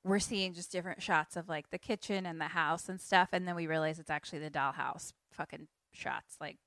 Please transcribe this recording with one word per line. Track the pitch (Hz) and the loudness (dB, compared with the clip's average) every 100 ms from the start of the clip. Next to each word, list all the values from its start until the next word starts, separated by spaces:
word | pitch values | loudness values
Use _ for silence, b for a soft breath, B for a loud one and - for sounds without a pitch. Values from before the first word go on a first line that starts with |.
we're | 185 196 | 4 2
seeing | - 208 185 | 2 0 0
just | 175 180 | -2 -6
different | 185 180 - | -4 -4 -6
shots | - 165 151 - | 2 2 2 -4
of, | 170 | -4
like, | 156 - | -4 -4
the | - | -10
kitchen | - 214 - 196 185 | -4 -4 0 -2 -2
and | 165 | -4
the | 156 | -2
house | 175 151 165 - | 2 2 2 -2
and | 185 | -8
stuff, | - 190 185 | 4 6 6
and | 180 180 | 4 0
then | |
we | 175 165 | -2 2
realize | 160 156 156 | 2 2 0
it's | 156 | -4
actually | 151 - 151 | -4 -4 -8
the | 156 | -4
dollhouse. | 147 139 - 131 160 - - _ | 0 0 0 -4 -4 -10 -16 _
Fucking | - 151 156 151 _ _ | -8 -8 -8 -16 _ _
shots, | - 131 127 - - | -8 -4 -4 -6 -10
like, | 147 - | -10 -10